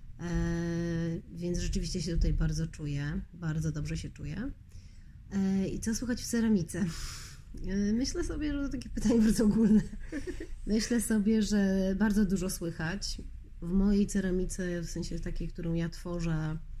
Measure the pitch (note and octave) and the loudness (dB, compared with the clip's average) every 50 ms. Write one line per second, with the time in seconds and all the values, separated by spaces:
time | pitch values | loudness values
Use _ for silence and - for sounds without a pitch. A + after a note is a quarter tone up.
0 | - - - - E3+ F3 E3+ E3+ E3+ E3+ E3+ E3+ E3+ E3+ E3+ E3+ E3+ E3+ E3 E3 | -16 -14 -12 -8 -4 -2 0 0 2 0 0 0 -2 -2 -2 -2 -2 -2 -2 -2
1 | E3+ E3 E3 F3+ - - E3 E3+ F3 - - F3 - - - G3 F3 - - F3+ | -2 -2 -4 -4 -8 -10 -10 -6 -4 -2 -2 0 0 0 0 0 -2 -2 -2 -4
2 | D#3 F3+ E3 D#3+ E3 D#3+ D3+ - D#3+ D#3 D#3 D#3 E3 D#3+ - - D3+ D3 C#3+ C#3+ | -2 0 2 2 4 4 4 2 2 2 0 0 -2 -4 -6 -6 -6 -4 -4 -2
3 | C#3+ D3 F3 G3 - - - F3 E3+ D#3 D3+ D#3+ D#3 D#3+ D3 D3 D3 D3+ D#3+ E3 | -2 -2 -4 -4 -6 -8 -10 -8 -4 -2 -2 0 -2 -2 -2 -2 -4 -4 -4 -6
4 | - C#3 - - - D3 D#3 G3 A#3+ - - - - - - - - - - - | -6 -8 -10 -10 -8 -8 -6 -6 -6 -6 -8 -10 -14 -18 -18 -18 -16 -16 -18 -18
5 | - - - - - - G3 G3 F#3+ F#3+ F#3+ F#3+ F#3+ D#3 - - - A3 A3 - | -18 -18 -18 -18 -12 -6 -2 0 2 2 2 2 0 0 -2 -2 -2 0 0 0
6 | B3+ A#3 A#3+ - - - A#3+ A#3 A3 A3 A3 F3+ D#3+ - - F3 G#3 E3 - - | 0 0 -2 -2 -2 -2 0 2 4 6 4 4 2 0 -2 0 0 0 -2 -4
7 | - - - - - - - - - - - - - F#3 F#3+ G3+ G3+ G3+ A3 A#3+ | -6 -6 -8 -8 -12 -12 -14 -16 -16 -14 -10 -6 -4 -2 0 2 2 2 2 2
8 | C#4 C#4+ - E4+ D#4 - D#4+ D4 D4+ D4 C#4+ C#4+ C#4 B3+ C#4 B3 - - - A3 | 2 0 0 -2 -2 -2 -2 -2 -2 -2 0 -2 -2 -2 -4 -6 -6 -6 -4 0
9 | G#3+ G#3+ A#3 A#3 G#3+ A3 - - A3 G#3 - A3 A3+ F#3+ G#3+ G3+ - - - - | 2 4 6 6 6 6 6 6 4 4 6 6 6 8 6 6 6 2 -6 -10
10 | - - D#4+ C#4 - F4+ - - - - - - - F#3+ G#3 A#3 G#3+ - A#3+ A#3 | -8 -6 -6 -6 -6 -6 -6 -8 -8 -8 -8 -6 -2 0 2 2 2 2 2 2
11 | - - A3 G#3+ G3 A3 A3 A3 G3+ G3 G#3+ G3+ G3 F#3+ F#3+ F#3+ F#3 F#3+ G3 G3 | 2 2 2 4 4 4 4 4 4 4 4 4 4 4 4 4 2 2 2 2
12 | G#3+ A3 G3+ A3 G#3 E3+ F#3+ F3 F3+ F#3+ - - F3 E3+ E3 - D#3+ D#3+ F#3+ G3+ | 4 4 4 4 4 4 2 0 0 -2 -4 -4 -4 -6 -4 -4 -4 -4 -4 -4
13 | - - - - - - - - - - - - E3+ E3+ F#3 G3 G3+ G#3 G3+ G3+ | -4 -6 -6 -6 -8 -10 -12 -14 -14 -14 -12 -8 -4 2 4 4 6 6 6 4
14 | G3+ - - G3 F#3+ F#3 F3+ F#3 F3+ E3+ - - F3+ F3+ F3 F3 E3 - - E3 | 4 2 2 0 2 2 2 0 0 -2 -2 -4 -4 -2 -2 -4 -4 -4 -4 -6
15 | F3 - E3+ E3+ - F3 - - E3+ E3 - - E3+ E3 E3 E3 E3 E3 - - | -6 -4 -4 -4 -4 -4 -4 -4 -4 -4 -6 -4 -2 -2 0 0 0 -2 -4 -8
16 | - F3 F3 E3+ E3 E3 D#3+ D#3 D#3 D#3 D#3 D#3+ - - - - | -8 -6 -4 -2 0 0 0 0 0 -2 -4 -6 -8 -10 -12 -12